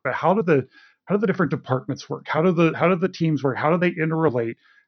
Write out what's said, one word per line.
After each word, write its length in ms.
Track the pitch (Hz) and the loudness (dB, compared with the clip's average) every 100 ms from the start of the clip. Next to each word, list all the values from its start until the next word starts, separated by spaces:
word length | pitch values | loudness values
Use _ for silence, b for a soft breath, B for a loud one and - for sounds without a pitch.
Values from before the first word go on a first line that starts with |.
but 100 | 135 | -6
how 180 | - 156 | -2 0
do 100 | 196 | 0
the, 240 | 175 143 131 b b b - | 2 2 0 b b b -4
how 80 | 202 | 0
do 40 | |
the 60 | 208 | 0
different 240 | 185 156 | 0 0
departments 580 | 139 - 131 - 135 - | -2 -2 -4 -4 -10 -8
work, 180 | 135 - | -12 -4
how 120 | 156 | 0
do 120 | 180 | 2
the, 200 | 165 165 139 | 4 2 2
how 120 | 170 | 0
do 60 | 185 | 2
the 120 | 180 | -2
teams 340 | - 165 151 | -2 0 0
work, 140 | 135 110 | -2 0
how 120 | 147 | 0
do 60 | 175 | 2
they 140 | 180 | 0
interrelate, 640 | 175 160 160 160 120 117 113 b b | -2 -2 0 0 0 -4 -8 b b